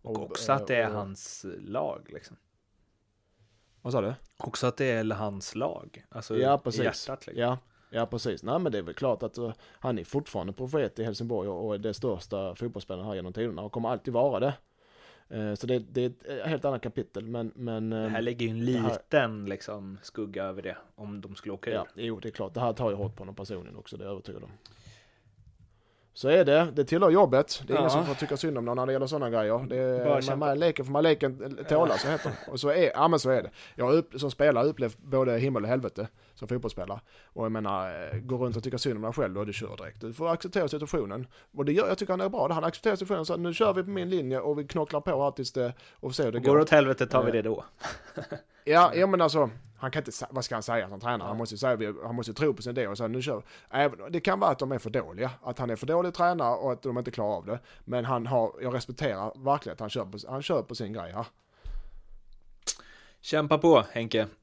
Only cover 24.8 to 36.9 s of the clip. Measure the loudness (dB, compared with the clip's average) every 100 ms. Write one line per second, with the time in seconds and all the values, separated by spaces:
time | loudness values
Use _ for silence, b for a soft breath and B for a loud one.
24.8 | b b b b b b -20 _ -20 _
25.8 | _ _ _ -4 4 6 8 8 6 2
26.8 | 2 6 8 8 8 6 4 -4 0 2
27.8 | 4 4 2 -2 -2 -2 0 -2 -2 0
28.8 | 0 0 0 -2 0 2 2 0 0 0
29.8 | 2 2 4 2 2 0 0 4 2 2
30.8 | 0 4 6 6 2 -2 -10 -8 2 4
31.8 | 6 4 0 -2 -4 -8 -8 -2 2 4
32.8 | 4 6 4 6 4 2 0 B B -2
33.8 | 4 4 2 -6 -6 4 4 6 2 0
34.8 | -4 -4 -2 2 4 4 2 0 2 0
35.8 | 0 -6 -8 b b -16 -6 -4 -4 -6
36.8 | -8